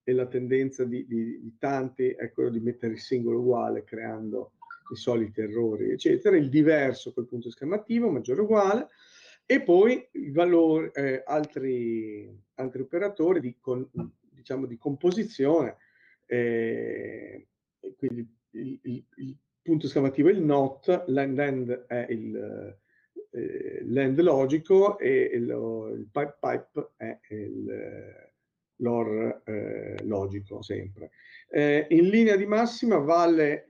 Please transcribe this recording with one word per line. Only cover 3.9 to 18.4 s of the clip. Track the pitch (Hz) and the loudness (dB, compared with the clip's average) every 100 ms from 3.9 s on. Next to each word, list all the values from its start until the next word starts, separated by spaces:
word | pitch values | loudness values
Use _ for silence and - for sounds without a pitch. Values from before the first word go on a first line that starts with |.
| 113 113 110 110 110 - _ - - - | -10 -10 -8 -8 -8 -10 _ -20 -20 -16
i | 110 | -8
soliti | - 120 107 101 | -2 0 -2 -4
errori, | 107 110 117 107 104 | -4 -2 -2 0 -2
eccetera, | - 165 - 214 185 | 0 2 2 4 4
il | 139 | 4
diverso | 143 151 156 135 123 - | 4 6 6 4 -2 -6
col | 117 120 | -8 -8
punto | 123 117 | -8 -10
esclamativo, | - 139 208 - 233 233 | -10 -6 -4 -2 0 0
maggiore | 139 110 185 | 0 -2 0
uguale, | 208 214 196 214 302 _ _ - - - | 2 4 4 2 -2 _ _ -20 -20 -10
e | - 262 | 0 2
poi | - 175 214 254 - | 6 6 6 4 -4
i | - 143 | -10 -4
valori, | 143 175 170 165 156 160 | 0 4 6 6 4 0
eh, | - 139 131 - | -2 -2 -2 -2
altri, | 151 147 - 131 123 117 113 110 104 104 101 _ | -2 -2 -4 -4 -2 -2 -4 -6 -10 -14 -20 _
altri | - 127 127 | -10 -8 -8
operatori | 131 170 202 202 160 185 | -6 -4 -4 0 0 2
di | 123 123 | -2 -8
con-, | - 127 127 123 113 - _ | -6 -6 -6 -10 -12 -12 _
diciamo, | 135 - 131 | _ -10 -8
di | 131 117 | -8 -8
composizione, | 147 139 180 180 - - 135 160 123 - _ _ _ _ - | -6 -2 0 0 -2 0 2 2 2 -6 _ _ _ _ -4
eh, | 123 120 117 113 117 113 113 110 113 - 107 - _ _ _ | -2 0 0 -2 -2 -6 -8 -10 -12 -16 -18 -20 _ _ _
e | - - | -18 -6
quindi | 131 120 113 _ | -6 -6 -10 _